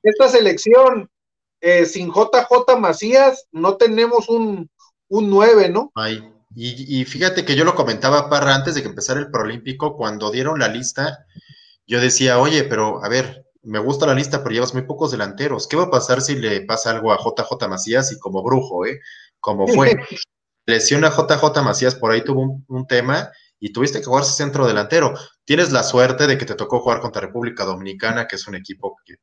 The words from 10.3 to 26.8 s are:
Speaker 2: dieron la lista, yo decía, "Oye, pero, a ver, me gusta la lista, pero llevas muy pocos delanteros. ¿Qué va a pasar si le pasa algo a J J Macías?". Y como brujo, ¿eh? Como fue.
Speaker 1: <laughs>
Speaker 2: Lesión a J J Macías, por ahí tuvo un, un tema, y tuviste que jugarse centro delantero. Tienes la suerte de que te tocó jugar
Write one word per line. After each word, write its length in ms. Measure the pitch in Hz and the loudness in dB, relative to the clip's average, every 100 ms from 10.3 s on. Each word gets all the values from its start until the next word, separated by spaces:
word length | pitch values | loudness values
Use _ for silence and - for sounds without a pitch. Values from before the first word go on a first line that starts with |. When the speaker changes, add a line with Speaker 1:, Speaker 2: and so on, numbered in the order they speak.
Speaker 2:
dieron 280 | 117 135 156 | -4 -4 -4
la 100 | 110 | -4
lista, 560 | 117 131 - 147 - _ - _ - _ _ _ | -4 -8 -6 -8 -8 _ -20 _ -20 _ _ _
yo 120 | 120 | 0
decía, 400 | 123 120 131 123 | 2 2 2 4
"Oye, 240 | 143 156 | 2 2
pero, 400 | 131 107 107 - | 0 -2 -2 -4
a 60 | 101 | -4
ver, 360 | 127 117 - _ _ | -4 -4 -12 _ _
me 160 | 120 107 | -10 -6
gusta 260 | 120 139 147 | -4 0 0
la 80 | |
lista, 300 | 131 143 143 | 0 -2 -6
pero 100 | 135 | -4
llevas 200 | 110 123 | -2 -2
muy 100 | 131 | -4
pocos 280 | 127 143 160 | -8 -6 -4
delanteros. 560 | 120 98 98 143 117 - | -4 -8 -6 -6 -6 -4
¿Qué 80 | 151 | -2
va 80 | |
a 80 | 180 | 0
pasar 300 | 131 - 127 | 0 0 -2
si 140 | 135 135 | -2 -4
le 260 | 110 101 | -2 -4
pasa 300 | 98 110 117 | -4 -4 -4
algo 200 | 113 110 | -2 0
a 60 | 101 | 0
J 260 | 117 - | -2 -6
J 240 | 117 127 113 | -6 -6 -6
Macías?". 440 | 92 107 123 131 | -6 -2 -2 -2
Y 80 | 107 | -8
como 240 | 98 95 | -8 -6
brujo, 420 | 110 131 127 90 101 | 0 0 0 -6 -6
¿eh? 140 | - - - - _ | -8 -18 -20 -20 _
Como 280 | - 104 196 | -6 -2 2
fue. 280 | 226 135 135 | 4 4 2
Speaker 1:
<laughs> 240 | - - - _ _ _ - | -4 -16 -16 _ _ _ 0
Speaker 2:
Lesión 380 | 113 - 143 156 | 0 2 2 2
a 60 | |
J 260 | - - 147 | 2 0 2
J 240 | 151 147 | 2 2
Macías, 320 | 127 101 127 | 0 0 -2
por 180 | 127 113 | 0 0
ahí 120 | 113 | 0
tuvo 180 | - 135 | 0 -2
un, 240 | 131 135 - | -2 -6 -10
un 180 | 127 131 | -10 -2
tema, 440 | 123 123 156 - _ _ _ | -2 0 -4 -6 _ _ _
y 120 | 104 | -10
tuviste 280 | 113 143 113 | -4 -2 -4
que 60 | - | -2
jugarse 260 | 131 143 | 0 0
centro 340 | - 143 139 127 | -2 -4 0 0
delantero. 480 | 104 120 165 131 - - _ | 0 0 0 0 -4 -16 _
Tienes 280 | - 156 170 | -2 0 2
la 120 | 131 | 0
suerte 420 | - 123 127 131 147 | 2 2 2 4 2
de 140 | 131 | 0
que 60 | 120 | -4
te 100 | 104 | -8
tocó 240 | 107 | -4
jugar 220 | 120 | -2